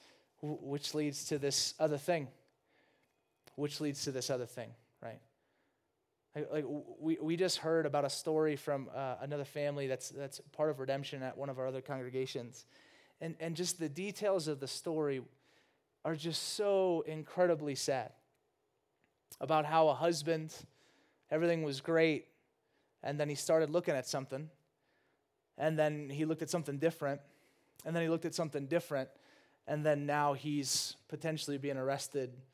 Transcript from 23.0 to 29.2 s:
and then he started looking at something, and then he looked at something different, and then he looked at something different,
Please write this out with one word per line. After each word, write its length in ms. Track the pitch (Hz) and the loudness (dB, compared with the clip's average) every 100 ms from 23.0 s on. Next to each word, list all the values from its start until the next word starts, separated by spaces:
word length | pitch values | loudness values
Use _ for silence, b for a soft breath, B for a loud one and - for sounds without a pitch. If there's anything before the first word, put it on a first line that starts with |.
and 160 | - 147 | -4 -2
then 80 | 147 | -2
he 80 | 143 | 0
started 340 | - 160 156 | 4 4 6
looking 260 | 170 175 143 | 2 2 0
at 120 | - | 0
something, 420 | 143 131 135 156 - _ _ _ _ _ _ _ _ _ - | -4 -4 -6 -8 -14 _ _ _ _ _ _ _ _ _ -2
and 200 | 156 160 | 2 4
then 320 | 151 151 143 | 2 2 -4
he 140 | 139 | -2
looked 200 | 156 156 | 0 -2
at 60 | 156 | -2
something 260 | 175 147 143 | -2 -2 0
different, 420 | 160 160 143 143 - b b b b b | 0 2 -4 -4 -8 b b b b b
and 100 | 160 | -4
then 100 | 165 | 0
he 60 | 165 | 2
looked 160 | 165 165 | 0 0
at 100 | 156 | -2
something 320 | 160 143 139 | -2 -2 0
different, 420 | 165 - 143 131 - | 0 0 -4 -4 -10